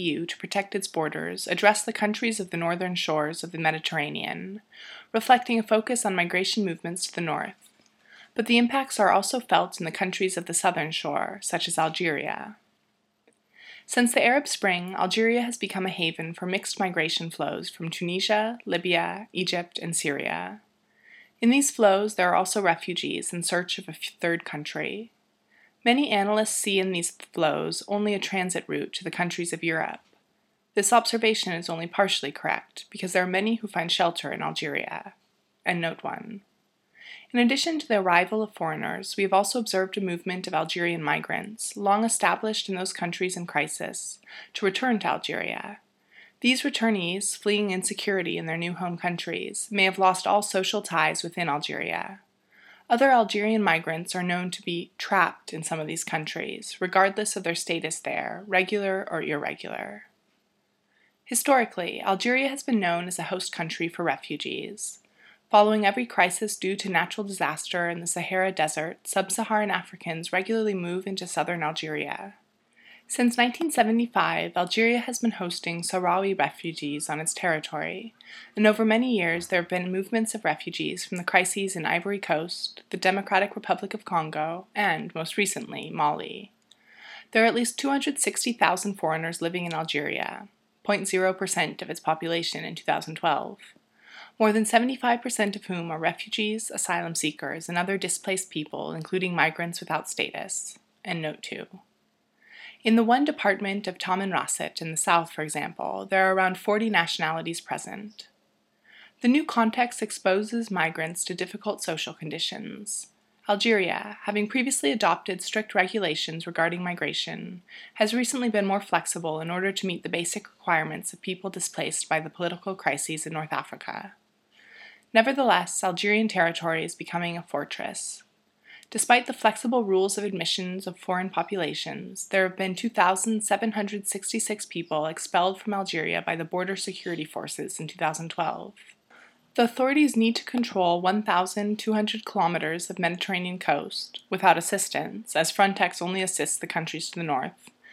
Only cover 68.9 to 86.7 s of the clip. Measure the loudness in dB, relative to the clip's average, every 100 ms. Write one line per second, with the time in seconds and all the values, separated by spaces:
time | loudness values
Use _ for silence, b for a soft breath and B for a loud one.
68.9 | -6 -4 -2 0 -2 0 2 2 -2 -4
69.9 | -10 -6 -6 -2 -2 0 0 0 -2 -2
70.9 | -4 -4 -6 -4 -2 0 0 -2 -2 -4
71.9 | -4 -6 -8 -10 -16 _ _ _ B B
72.9 | B -6 2 4 6 2 2 2 4 4
73.9 | 2 2 2 2 0 0 -2 0 2 4
74.9 | 2 -2 -2 -2 0 -4 -4 -6 -6 -2
75.9 | 0 2 2 2 2 0 -2 -8 -6 -6
76.9 | -4 -4 -4 -4 -2 0 0 -2 -6 -6
77.9 | -8 -12 -18 B B B 4 6 6 4
78.9 | 4 4 2 2 0 0 0 2 -2 0
79.9 | -2 0 0 0 0 -2 -2 -4 -4 -4
80.9 | -4 -6 -6 2 4 4 0 -2 -2 0
81.9 | 0 0 -4 0 0 -2 -6 -10 -12 -10
82.9 | 0 2 2 2 2 2 -2 -2 -2 -2
83.9 | -8 -2 0 0 -2 -4 -6 -6 0 0
84.9 | 0 -4 -6 -4 0 0 -2 -8 -10 -6
85.9 | 0 2 0 -6 -12 -16 _ _